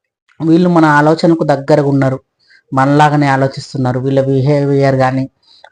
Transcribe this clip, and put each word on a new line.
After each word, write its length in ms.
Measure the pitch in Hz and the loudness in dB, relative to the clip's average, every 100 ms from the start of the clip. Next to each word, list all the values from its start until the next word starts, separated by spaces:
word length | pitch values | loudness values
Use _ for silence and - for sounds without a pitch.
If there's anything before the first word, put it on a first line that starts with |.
| _ _ _ - 160 | _ _ _ -6 0
వీళ్ళు 220 | 165 180 | 2 2
మన 160 | 165 | 2
ఆలోచనకు 600 | 160 147 151 160 175 165 | 2 2 2 2 0 0
దగ్గరగా 440 | 147 139 135 - 143 | 0 -2 0 0 0
ఉన్నారు, 320 | 139 135 131 _ _ _ _ - | 0 -2 -4 _ _ _ _ -8
మనలాగానే 520 | 131 135 147 151 147 143 | -2 0 2 2 2 0
ఆలోచిస్తున్నారు, 760 | 135 135 147 - 135 127 127 | 0 -2 -4 -12 -6 -4 -4
వీళ్ళ 240 | 131 135 | -2 -2
బిహేవియర్ 720 | 135 135 135 147 143 139 139 135 | 0 0 0 0 0 0 0 0
కానీ 340 | 131 131 135 _ _ _ - | -2 -2 -6 _ _ _ -6